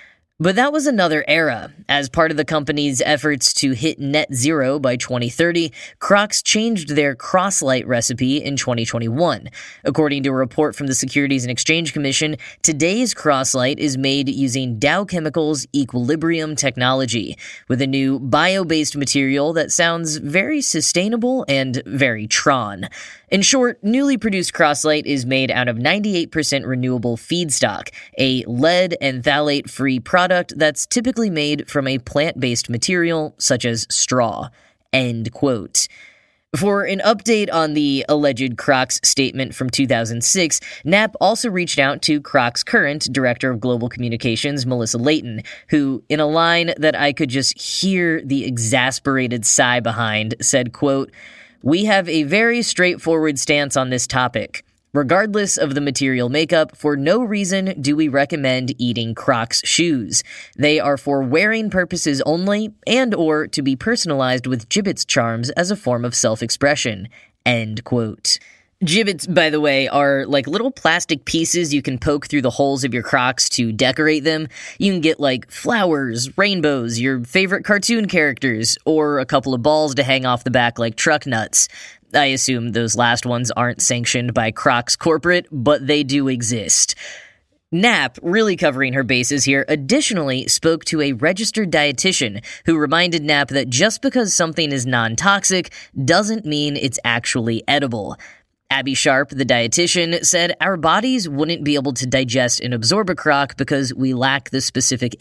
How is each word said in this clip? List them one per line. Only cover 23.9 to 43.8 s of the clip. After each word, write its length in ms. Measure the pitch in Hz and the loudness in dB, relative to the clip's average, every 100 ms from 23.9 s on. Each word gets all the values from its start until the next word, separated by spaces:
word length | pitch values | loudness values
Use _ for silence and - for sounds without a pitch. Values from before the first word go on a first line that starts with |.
| 254 285 247 | 2 2 0
produced 360 | 220 190 170 | 0 -2 -2
Croslite 540 | - 156 147 156 151 - | 2 2 2 0 0 0
is 180 | 139 123 | -2 0
made 240 | 135 131 | 0 0
out 180 | 120 123 | 0 0
of 120 | 113 | 0
ninety-eight 520 | 135 196 208 180 139 | 0 0 0 -2 -2
percent 360 | 160 147 139 101 | -2 -2 -2 -2
renewable 500 | 127 127 123 120 117 | -2 -2 0 -2 -4
feedstock, 720 | - 175 165 - 113 98 - - - - | -2 -2 0 0 0 -2 -10 -16 -14 -2
a 260 | 135 127 - | 0 0 -2
lead 500 | 120 156 180 185 170 | 0 2 4 2 -2
and 220 | 139 127 | -4 -2
phthalate-free 760 | 135 143 147 143 - - 139 127 | 0 0 2 0 -4 -4 -2 -2
product 260 | - 180 180 180 175 - | 0 2 4 2 0 0
that's 280 | 156 147 - | 0 0 -4
typically 440 | 247 240 233 220 | -2 -2 -2 -2
made 400 | 160 147 147 - | 0 0 -2 -2
from 180 | 147 135 | -4 -2
a 120 | 131 | -4
plant-based 680 | - 143 160 - 127 120 - | -2 0 0 0 -2 -2 -2
material 640 | 117 - 180 170 165 151 - | -4 0 0 0 0 -4 -4
such 260 | - 123 | 0 0
as 240 | 120 117 - | 0 -4 -4
straw. 600 | - - 127 113 71 110 - _ _ _ | -2 0 2 2 -2 -8 -12 _ _ _
End 400 | 131 123 117 113 | 0 0 -2 -6
quote. 560 | - 143 117 85 - - - - _ _ _ _ 135 | -2 0 0 -2 -4 -4 -8 -20 _ _ _ _ -2
For 280 | 202 202 | 2 2
an 180 | 190 196 208 | 0 0 2
update 420 | 220 226 220 202 | 0 2 0 2
on 240 | 165 156 151 | 0 0 2
the 300 | 143 139 - | 2 0 2
alleged 480 | 147 143 120 131 113 | 2 2 0 -2 -2
Crocs 420 | - 131 131 - | 2 2 2 0
statement 500 | - - 131 131 131 | 0 2 0 -2 -6
from 160 | - 131 | -4 -4
two 180 | 127 131 | 0 2
thousand 360 | 117 113 117 | 0 0 -2
six, 380 | - 190 165 - - - 147 | 0 0 0 -2 -6 -10 0
Knapp 280 | 196 220 - | 2 2 2
also 300 | 185 226 240 | 0 2 -2
reached 300 | 180 170 - | -2 -2 0
out 220 | 139 143 | 0 0
to 180 | - 147 | 0 0
Crocs' 420 | - 143 120 - | 2 0 2 -2
current 480 | - 233 151 151 - | 0 2 2 -2 -2
Director 380 | 131 127 120 131 | 0 0 0 -2
of 100 | 120 | -2
Global 300 | 127 120 | 0 -2